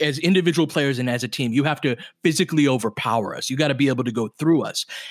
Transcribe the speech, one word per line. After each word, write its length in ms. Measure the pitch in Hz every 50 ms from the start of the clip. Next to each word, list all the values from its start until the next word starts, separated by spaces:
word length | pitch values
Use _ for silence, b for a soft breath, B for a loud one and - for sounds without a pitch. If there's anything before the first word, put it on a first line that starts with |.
as 180 | 156 147 135 156
individual 480 | 156 175 190 185 170 175 156 170 160
players 320 | 143 - 165 143 139 131 123
and 100 | 127 127
as 140 | 120 120 123
a 60 | 113
team, 240 | - - 127 117 113
you 100 | 139 143
have 160 | 156 147 -
to 140 | - 151 143 B B B B _ -
physically 440 | 170 156 - 180 - 165 156 143
overpower 680 | 139 131 120 110 107 - - - 120 110 117 101 - -
us. 160 | - - -
You 60 | 131
gotta 180 | 135 156 143 135
be 140 | 123 139
able 160 | 135 127 123 127
to 80 | 123
go 160 | 110 120 110
through 360 | 104 - - 156 160 165 139 113
us. 220 | 110 - - - B B B B B